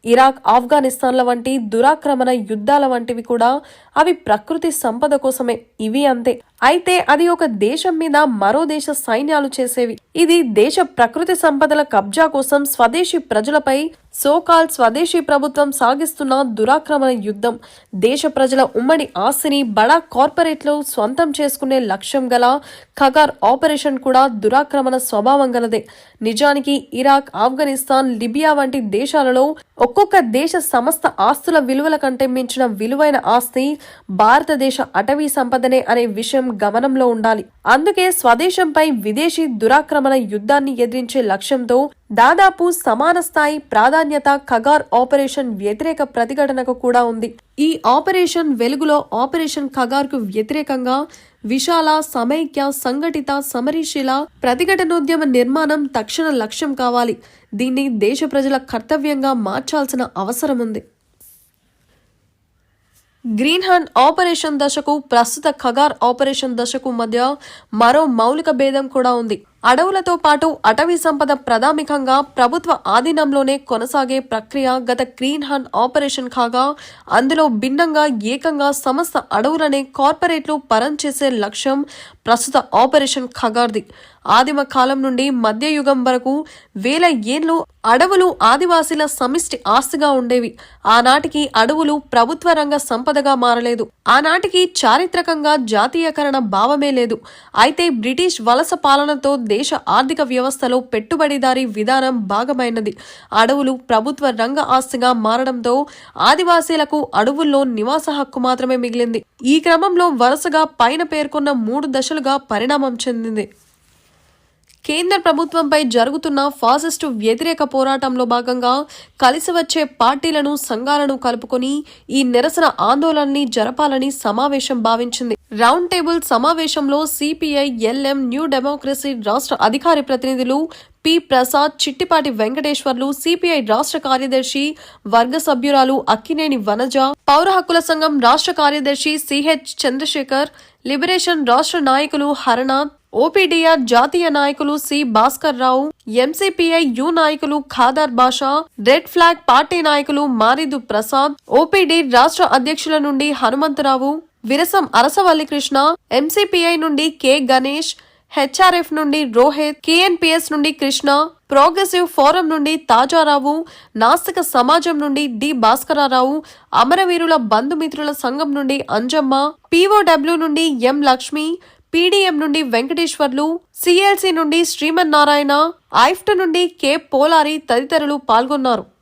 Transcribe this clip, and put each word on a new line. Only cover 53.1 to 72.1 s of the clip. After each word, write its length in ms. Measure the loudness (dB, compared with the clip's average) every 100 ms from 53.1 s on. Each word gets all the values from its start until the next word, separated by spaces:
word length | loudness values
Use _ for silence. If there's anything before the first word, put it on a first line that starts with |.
| -4 -4 -6 -4
సమరశీల 580 | -6 -4 -4 -4 -4 -2 -2 -4 _
ప్రతిఘటనోద్యమ 800 | -2 0 0 0 0 0 0 0 2 2
నిర్మాణం 440 | 2 0 0 0 -2 -4
తక్షణ 300 | -6 -4 -2 -2
లక్ష్యం 300 | -4 -6 -6 -2
కావాలి. 340 | -2 0 -2 -4 -10 _ _ -6
దీన్ని 260 | -2 -2 -2 0 0
దేశ 160 | 0 -2
ప్రజల 240 | -2 0 -2 -4
కర్తవ్యంగా 640 | -10 -4 -2 -2 -2 -2 -2 -4
మార్చాల్సిన 560 | -6 -4 -4 -4 -4 -6 -6
అవసరం 360 | -6 -4 -4 -2 -4
ఉంది. 180 | -8 -12 _ _ _ -20 _ _ _ _ _ _ _ _ _ _ _ _ _ _ _ _ _ _ _ -6
గ్రీన్ 400 | -2 0 0 2
హంట్ 200 | 2 2 2 4
ఆపరేషన్ 520 | 4 0 0 -2 -2
దశకు 320 | -2 -2 -2 -4 0
ప్రస్తుత 360 | 0 2 0 -4 -2
ఖగార్ 300 | -2 2 0 2 0
ఆపరేషన్ 480 | 0 -2 -2 -4 -4
దశకు 300 | -4 -4 -6 -4
మధ్య 200 | -4 -2 -2 -4 -12 -20 _ 2
మరో 220 | 4 4 2 2
మౌలిక 300 | 0 0 -2 0
భేదం 260 | 0 0 -4 -2
కూడా 160 | 0 0
ఉంది. 160 | -4 -8 _ _ 0
అడవులతో 440 | 2 2 -2 -2 0 2
పాటు 220 | 2 0 0 0
అటవీ 260 | 0 0 0
సంపద 280 | 0 -2 0 -2 0
ప్రాథమికంగా 720 | 0 0 -2 -2 -4 0